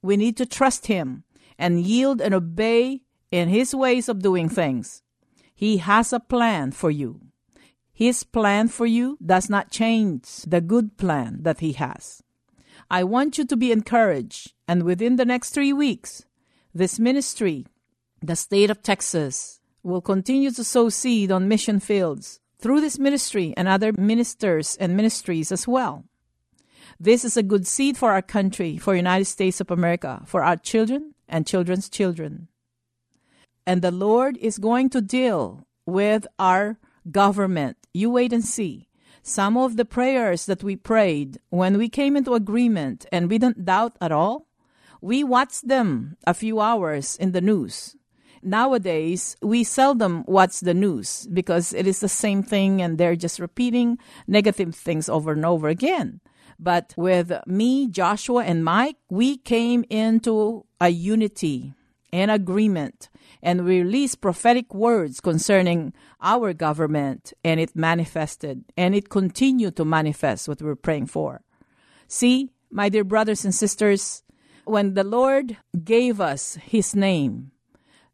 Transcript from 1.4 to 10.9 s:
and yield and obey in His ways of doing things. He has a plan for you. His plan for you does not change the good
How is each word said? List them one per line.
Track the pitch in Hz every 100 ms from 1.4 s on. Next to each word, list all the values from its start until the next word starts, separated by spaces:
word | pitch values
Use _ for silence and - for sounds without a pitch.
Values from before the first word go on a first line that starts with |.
| _ -
and | 175 175
yield | 180 233 269 254
and | -
obey | 190 170 165 220 233 254 269 - _ _
in | 180 170
His | 214 254
ways | 269 262 247 233
of | 202
doing | 190 180 160
things. | - 151 127 - - _ _ _ _ _
He | _ 208 202
has | 165 214 233
a | 240
plan | - 247 233 180 135
for | - 170
you. | 147 123 - - _ _ _ _ _ _
His | - 233 240
plan | - 233 208 202 226
for | - 233
you | 233 247 294 165
does | 185 185
not | 202 -
change | - 226 226 208 139 - - 156
the | 175
good | 170 233 214